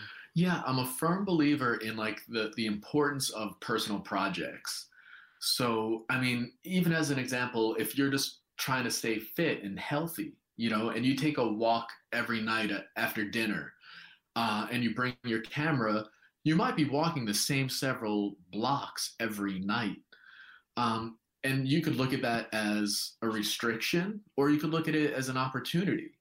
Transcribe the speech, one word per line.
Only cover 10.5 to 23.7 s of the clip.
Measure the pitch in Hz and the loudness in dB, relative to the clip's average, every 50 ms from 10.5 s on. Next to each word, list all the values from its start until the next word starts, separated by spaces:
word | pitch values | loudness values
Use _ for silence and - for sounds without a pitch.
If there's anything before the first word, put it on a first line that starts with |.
| _ | _
you | - 113 117 | -2 0 0
know, | 110 107 113 117 | 2 2 0 0
and | 95 113 120 | 0 0 2
you | 131 131 | 2 2
take | 131 - 156 - 135 | 2 2 0 2 2
a | 123 110 | 0 0
walk | 107 107 117 113 117 117 - - - - _ _ | 2 2 4 4 4 2 0 -4 -10 -16 _ _
every | - 120 117 113 117 113 | -4 -2 -2 0 0 -2
night | 110 110 110 113 110 104 | 0 0 0 0 0 0
a-, | 101 95 - - _ | -2 -4 -6 -8 _
after | 110 113 110 - 113 104 | -2 -2 -2 0 -2 -4
dinner, | 98 92 117 113 107 98 82 - - - _ - - - - - - - _ _ _ _ | -2 0 0 0 0 0 -2 -4 -8 -14 _ -20 -20 -20 -20 -20 -20 -20 _ _ _ _
uh, | 117 117 113 107 104 107 - | -2 0 0 0 0 -2 -2
and | 120 120 120 | -2 0 0
you | 117 110 | 0 0
bring | 120 123 127 123 - - | 0 -2 -2 -2 -4 -4
your | 123 113 113 | -2 -2 -2
camera, | 113 - - 147 151 165 156 131 113 107 107 107 107 - - _ _ _ _ _ _ | -2 -4 -4 -2 0 0 2 2 2 2 2 0 -2 -4 -12 _ _ _ _ _ _
you | 151 160 | 2 4
might | 180 233 254 - | 4 4 2 2
be | 180 147 | 2 2
walking | 120 127 143 160 165 165 143 117 | 2 2 2 2 2 0 0 -2
the | 104 104 | 0 0
same | - - - 143 135 135 131 | 0 0 0 0 0 0 0
several | - - - 135 127 127 113 107 107 104 101 101 101 - - _ | -2 -2 -2 -2 -2 -2 0 0 2 2 2 0 -2 -6 -14 _
blocks | 98 104 113 127 143 127 - - - - - - - - | -4 -2 0 0 0 0 -2 -6 -6 -6 -6 -6 -4 -4
every | 113 110 107 104 101 98 95 92 | -4 -4 -2 -2 -2 -2 -2 -2
night. | 95 98 107 - 110 98 85 - - _ - - - - - - - - - - _ _ _ | -2 -2 0 0 0 -2 -4 -6 -12 _ -20 -20 -20 -20 -20 -20 -20 -20 -20 -20 _ _ _
Um, | - 120 117 113 113 113 117 113 - _ _ _ _ - | 0 0 0 0 0 -2 -6 -10 -14 _ _ _ _ -2
and | 135 135 135 131 131 | 0 2 2 4 4
you | 143 165 156 | 4 4 4
could | 156 131 120 | 2 2 2
look | 131 131 139 | 2 2 2
at | 135 123 | 0 0
that | 120 117 117 110 - | 0 0 0 -2 -2
as | - 110 107 104 107 107 104 104 104 - - - - _ | -2 -2 0 2 2 2 2 0 0 -2 -4 -6 -6 _
a | 113 113 | -2 -2
restriction, | 110 107 104 107 - - - 117 | 0 0 -2 -2 -2 -2 0 -2